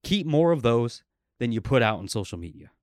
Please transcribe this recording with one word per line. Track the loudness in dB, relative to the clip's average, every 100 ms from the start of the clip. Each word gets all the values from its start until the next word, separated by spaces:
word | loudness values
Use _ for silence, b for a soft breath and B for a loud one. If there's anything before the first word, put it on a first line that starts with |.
Keep | -2 -2 2
more | 2 4
of | 4
those | 2 2 0 -6 _ _ _ _
than | -4
you | -4
put | 0 2
out | 2 0
on | -6
social | -8 -6 -10
media. | -12 -16 -20 _